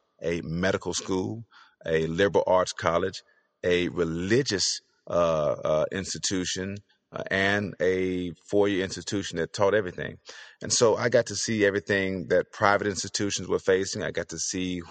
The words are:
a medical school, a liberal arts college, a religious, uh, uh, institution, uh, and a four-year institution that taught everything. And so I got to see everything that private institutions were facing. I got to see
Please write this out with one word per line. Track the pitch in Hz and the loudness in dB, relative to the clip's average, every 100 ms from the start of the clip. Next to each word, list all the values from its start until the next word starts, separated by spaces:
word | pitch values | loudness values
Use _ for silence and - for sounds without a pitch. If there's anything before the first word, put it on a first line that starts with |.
| _ - | _ -8
a | 80 87 | -4 -4
medical | 76 85 92 98 90 | -2 0 0 0 -2
school, | 87 - 95 107 110 113 - - _ - | -6 -2 -2 -2 -6 -14 -20 -20 _ -2
a | 80 80 | 0 0
liberal | 82 98 80 - | 2 2 2 4
arts | 92 90 | 2 2
college, | - 85 85 95 - _ _ _ _ | -2 0 0 -2 -6 _ _ _ _
a | 90 87 85 | 0 2 2
religious, | 78 82 82 90 117 139 95 - - _ _ - | 0 -2 -2 2 2 2 -2 -2 -4 _ _ -4
uh, | 87 85 80 73 58 | 0 2 2 0 0
uh, | - - - | 0 0 0
institution, | 98 92 82 - 95 90 92 95 98 _ _ _ | -4 -6 -6 -4 -2 -2 -4 -6 -8 _ _ _
uh, | - - | -10 -2
and | 95 98 104 104 - | 0 2 0 -2 0
a | 90 92 92 90 90 80 - | 0 2 0 -2 -4 -8 -2
four-year | 101 101 98 | 2 2 2
institution | 92 90 - 104 95 85 | -2 -6 -6 -6 -4 -4
that | 80 | -4
taught | - 101 | 0 2
everything. | 104 90 76 - - - - - - | 2 0 -6 -10 -12 -20 -20 -20 -12
And | - | -2
so | - 117 101 | 4 4 4
I | 120 | 2
got | 120 - | 2 2
to | 101 | -4
see | - 110 | -2 2
everything | 101 98 - 101 95 95 80 | 4 2 0 0 0 -2 2
that | 90 - | 2 2
private | - 104 101 101 | 2 4 4 2
institutions | 87 98 - 104 - 90 | -2 -4 -4 -2 -4 -2
were | 90 | -2
facing. | - 95 98 107 | 4 2 2 -4
I | 78 | -6
got | 80 87 | -6 -6
to | 82 | -6
see | - 95 92 90 82 | -6 -4 -4 -6 -6